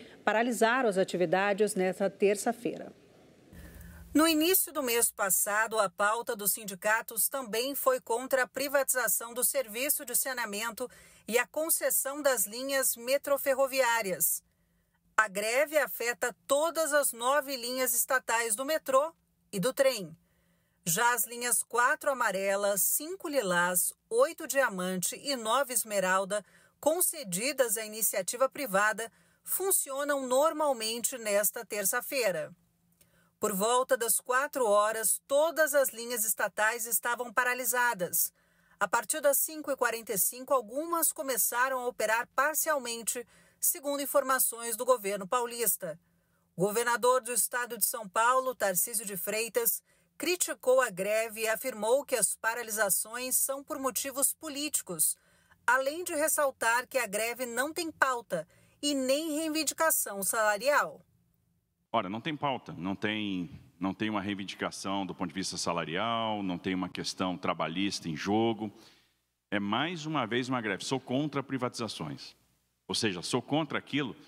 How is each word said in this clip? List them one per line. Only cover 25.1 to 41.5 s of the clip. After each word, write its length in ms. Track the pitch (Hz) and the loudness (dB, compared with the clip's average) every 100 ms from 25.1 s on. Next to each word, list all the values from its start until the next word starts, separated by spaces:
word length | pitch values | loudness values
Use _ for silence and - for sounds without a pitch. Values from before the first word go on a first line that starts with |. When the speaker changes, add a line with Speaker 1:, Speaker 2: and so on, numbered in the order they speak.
| 247 | -6
Speaker 1:
e 140 | 277 262 | -6 -4
nove 380 | 220 247 277 | 0 0 2
esmeralda, 680 | 254 220 202 185 190 196 190 - - _ - | -2 -2 0 2 2 0 -4 -8 -20 _ -2
concedidas 960 | 285 339 - 320 208 175 254 269 240 220 | 0 2 0 -2 -6 -4 -2 0 0 0
à 80 | |
iniciativa 640 | 214 214 202 214 185 240 262 | -4 -2 -2 -2 -2 0 0
privada, 640 | 311 254 190 208 208 233 _ _ _ | 0 0 4 4 2 -4 _ _ _
funcionam 840 | - - 381 - 285 269 285 285 262 | -6 -2 0 0 0 -4 0 0 2
normalmente 920 | 254 320 311 294 240 220 233 - 247 | 4 4 4 0 0 -2 -4 -4 -4
nesta 440 | 220 202 208 240 | 0 2 2 -2
terça-feira. 880 | 226 208 196 247 - 277 214 160 147 - _ _ _ _ _ _ _ - | -8 -4 -2 -2 -2 0 0 0 -6 -12 _ _ _ _ _ _ _ -6
Por 140 | 208 | -4
volta 420 | 190 214 247 254 262 | 0 2 2 4 0
das 220 | 233 - | 2 0
quatro 480 | - 254 285 277 226 | 2 0 2 0 4
horas, 560 | 208 214 320 330 - - | 4 4 2 -2 -2 0
todas 440 | 285 320 320 302 | 2 4 4 4
as 180 | 285 254 | 4 2
linhas 340 | 226 233 240 | 0 -6 -4
estatais 640 | 226 - 214 - 214 240 226 | -2 0 -2 2 0 0 -2
estavam 460 | - 240 240 240 | -2 0 -2 -2
paralisadas. 1000 | 208 247 247 254 247 240 202 175 - - _ _ _ _ - | 0 0 0 0 2 2 0 -2 -2 -2 _ _ _ _ -4
A 80 | 202 | 0
partir 320 | 233 - 311 | 0 0 0
das 180 | 285 269 | 2 2
cinco 320 | - 311 294 | 0 -4 -4
e 60 | 269 | 0
quarenta 360 | 240 226 220 | 0 0 -4
e 60 | 196 | 0
cinco, 340 | - 247 262 | 0 -2 0
algumas 600 | 269 208 262 339 339 320 | 0 0 -6 -2 0 0
começaram 640 | - 269 233 - | -2 -2 0 0